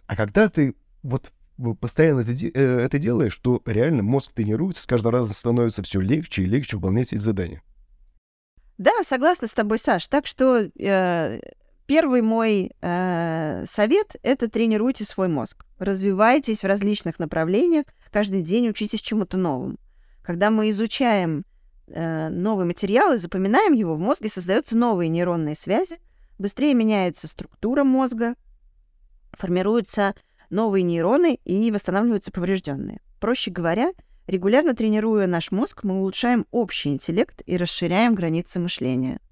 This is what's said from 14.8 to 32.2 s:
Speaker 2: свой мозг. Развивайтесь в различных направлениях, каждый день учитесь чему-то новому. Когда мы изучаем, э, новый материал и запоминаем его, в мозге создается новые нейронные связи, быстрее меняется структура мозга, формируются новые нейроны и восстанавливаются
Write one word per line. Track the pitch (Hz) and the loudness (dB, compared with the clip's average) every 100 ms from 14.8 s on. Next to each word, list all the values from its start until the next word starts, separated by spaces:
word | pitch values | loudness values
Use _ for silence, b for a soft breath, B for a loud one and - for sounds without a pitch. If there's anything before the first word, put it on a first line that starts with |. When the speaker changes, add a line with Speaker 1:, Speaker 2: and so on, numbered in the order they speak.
| 240 254 214 | 0 -2 -8
Speaker 2:
свой | - 185 | -2 -2
мозг. | 147 117 - - - | -2 -4 -12 -20 -8
Развивайтесь | 190 190 196 190 220 277 269 214 | -4 -2 0 4 4 4 2 -2
в | 196 | 0
различных | 196 202 208 170 - | 0 0 -2 -4 -6
направлениях, | 160 160 160 196 349 320 285 b b | -4 -2 0 2 4 2 0 b b
каждый | 208 208 190 | -2 0 -2
день | 160 214 240 | 0 0 0
учитесь | 208 208 220 | -2 -6 -6
чему-то | - 196 170 185 | -4 -4 -2 -2
новому. | 175 131 131 - - _ _ _ | -2 -2 -6 -10 -16 _ _ _
Когда | - 170 202 | -10 0 2
мы | 220 214 | 2 2
изучаем, | 202 226 - 247 208 170 156 - _ _ - _ | 0 -2 0 2 2 0 -2 -6 _ _ -20 _
э, | - 165 160 160 | -8 -6 -4 -4
новый | 170 196 208 170 | -4 -2 0 -2
материал | 170 196 226 392 | -2 0 2 4
и | 240 | 2
запоминаем | 170 185 190 262 427 | -2 -2 2 4 4
его, | 254 180 156 | 4 2 0
в | |
мозге | 196 - 214 | -2 -2 -4
создается | - 175 202 - 226 | -8 -2 -2 0 0
новые | 240 190 165 | 2 2 0
нейронные | 165 180 170 151 151 | 0 0 0 -4 -6
связи, | - 208 370 339 _ _ - - | -2 0 -2 -8 _ _ -20 -10
быстрее | 196 - 294 | -8 0 2
меняется | 254 220 208 180 151 160 | 4 2 2 0 -4 -14
структура | - - _ 214 277 | -14 -18 _ -2 2
мозга, | 277 262 262 226 233 247 _ - _ _ _ _ _ _ _ | 4 2 0 -2 -4 -6 _ -20 _ _ _ _ _ _ _
формируются | - 180 180 190 233 190 - 196 - b b b | -12 -2 0 2 0 0 -2 -2 -2 b b b
новые | 190 226 196 | -2 2 2
нейроны | 180 170 170 277 339 247 | 2 2 2 4 2 0
и | - 190 226 | -2 0 0
восстанавливаются | 208 - 190 240 208 | 0 -2 0 0 0